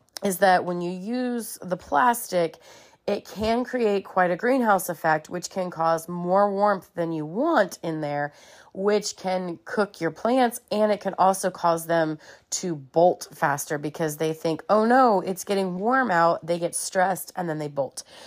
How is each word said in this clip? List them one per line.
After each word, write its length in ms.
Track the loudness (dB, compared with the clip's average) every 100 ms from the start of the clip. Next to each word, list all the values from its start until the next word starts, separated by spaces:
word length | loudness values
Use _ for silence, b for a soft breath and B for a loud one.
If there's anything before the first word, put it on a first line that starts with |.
| _ -6
is 160 | -4 2
that 280 | 4 4 2
when 160 | -4
you 80 | -4
use 680 | -6 -6 -4 -4 -4 -8 -12
the 160 | -8 -8
plastic, 800 | -2 2 2 0 -2 -2 -2 -4 B B B B -6
it 180 | -6
can 380 | -6 -6 -2 -2
create 420 | -2 0 0 0
quite 280 | 0 0 2
a 40 | 2
greenhouse 520 | 0 2 4 2 0
effect, 420 | -2 0 0 -2
which 180 | -8 -8
can 220 | -6 -6
cause 380 | -2 0 0 -2
more 420 | -6 0 2 2
warmth 400 | 2 2 0 -4 -6
than 160 | -4
you 120 | -4
want 540 | -4 -2 2 2 2 -2
in 200 | -6 -4
there, 320 | -4 -2 -4 B B B B
which 420 | -4 0 0 -2 -6
can 440 | -4 -4 -4 -8
cook 360 | -6 -2 -2 -2
your 100 | -6
plants, 500 | -2 0 2 2 -2 -6
and 180 | 0 2
it 100 | 0
can 140 | -4 2
also 320 | 2 2 -2
cause 380 | 0 0 0 0
them 320 | 0 0 -2 B B _
to 240 | -6 -4
bolt 540 | -6 -2 4 4 4 -6
faster 460 | -2 -2 -2 -4 -6
because 380 | -6 -4 -4 -2
they 160 | -4
think, 320 | -2 -4 -4 0
"Oh 160 | 2
no, 360 | 4 6 6 4
it's 240 | 0 -6
getting 340 | -4 -2 -2 -2
warm 320 | 0 0 2
out." 340 | 4 4 2
They 140 | -2 -4
get 160 | -2
stressed 580 | -6 -4 0 0 0 -6 -6
and 120 | -4
then 100 | -4
they 100 | -6
bolt. 340 | -4 -6 -8 B B